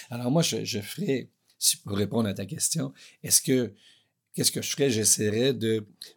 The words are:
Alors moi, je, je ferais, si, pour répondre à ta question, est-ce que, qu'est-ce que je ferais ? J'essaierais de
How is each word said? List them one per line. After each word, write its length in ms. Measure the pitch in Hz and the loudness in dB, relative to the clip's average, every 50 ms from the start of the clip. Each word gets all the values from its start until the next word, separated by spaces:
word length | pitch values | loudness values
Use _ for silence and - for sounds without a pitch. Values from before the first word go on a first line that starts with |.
| - - | -12 -10
Alors 220 | 120 120 123 123 | -8 -4 0 2
moi, 120 | 139 170 160 | 2 4 4
je, 200 | - 113 110 110 | 2 0 -2 -4
je 160 | 104 113 107 | -4 -4 -6
ferais, 500 | 107 - - - 104 135 135 120 117 - _ _ _ _ _ - | -6 -8 -8 -4 -2 -2 -2 -2 -4 -8 _ _ _ _ _ -2
si, 160 | - - - | 0 0 0
pour 220 | - - 104 101 | 0 -2 -4 -2
répondre 320 | 101 101 98 - 117 110 101 | 0 0 0 0 0 0 0
à 40 | 92 | -2
ta 120 | 98 98 | -4 -6
question, 480 | - - 82 - - - 160 135 135 - - - - - _ - | -8 -6 -4 -4 -2 -2 -2 -4 -6 -8 -14 -20 -20 -18 _ -2
est-ce 180 | - - - | 0 0 2
que, 320 | - - 131 127 120 101 - - _ - - _ _ _ _ _ _ _ - | 4 4 2 2 2 0 -4 -12 _ -20 -20 _ _ _ _ _ _ _ -4
qu'est-ce 200 | - 131 - - | -2 0 0 0
que 80 | 117 | -2
je 80 | 113 - | -4 -4
ferais ? 200 | - - 143 139 | 0 2 2 2
J'essaierais 640 | 113 110 104 - - - 110 107 101 110 127 139 131 | 2 4 4 4 4 2 2 2 2 2 2 2 0
de 320 | 113 113 113 110 110 104 - - - - - - | 0 0 0 0 0 -2 -6 -14 -20 -20 -20 -20